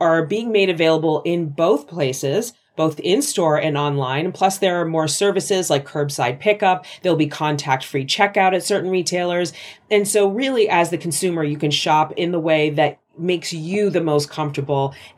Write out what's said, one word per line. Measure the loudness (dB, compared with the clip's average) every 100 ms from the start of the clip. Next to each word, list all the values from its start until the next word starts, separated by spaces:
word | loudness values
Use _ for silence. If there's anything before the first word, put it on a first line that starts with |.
are | 2 2
being | 0 -2 0
made | 2 2
available | 4 2 4 2 0 0
in | -2 -2
both | 0 2 2 -2
places, | -4 -2 -2 -2 -2 -4 -10 _
both | -2 -2 -2
in | 0 0
store | 0 0 2 2
and | 0 0
online. | 0 0 -2 -2
And | -4
plus, | 0 0 2
there | 0 2
are | 0
more | 0 0
services | 0 0 0 0 0 0
like | -2 -2
curbside | -4 -4 -2 -4 0
pickup. | 0 2 2 0 -4 -4
There'll | 0 0
be | 0
contact-free | -2 -2 -2 0 -2 -2 -6 -2
checkout | 0 2 2 2
at | 2
certain | 0 -2 0
retailers. | -2 -2 -2 -2 -2 -2 -6 -18 -20 0
And | 2 2
so | 2 2
really, | 2 0 2 2
as | 2 2
the | -2
consumer, | -4 -4 -2 -2
you | -2 -2
can | -2
shop | 0 2 2 2 -2
in | -2
the | -2
way | 2 2 2
that | 2 0 -2 _ -8
makes | -4 -4 -4
you | -8 -4 -2 0
the | 0
most | 2 0 0
comfortable. | -4 -6 -4 -2 -2 -2 -6 -12